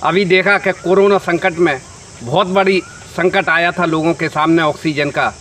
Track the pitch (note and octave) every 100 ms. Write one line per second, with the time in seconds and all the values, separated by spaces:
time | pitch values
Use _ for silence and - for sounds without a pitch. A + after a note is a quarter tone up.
0 | D3 E3+ G3 F#3 F#3 G3 F#3+ F3+ E3+ F#3+
1 | G3+ G3+ F3+ E3+ F#3+ E3 F3 C3+ - -
2 | - - A#2 D3+ F#3+ F#3+ G3 F#3+ - -
3 | - - F3 F#3+ F3+ E3 E3+ F3 F3 D#3+
4 | D#3 E3 D#3+ D#3 D#3 E3 D#3 D3 D#3+ D3
5 | D3 D3 B2+ G2+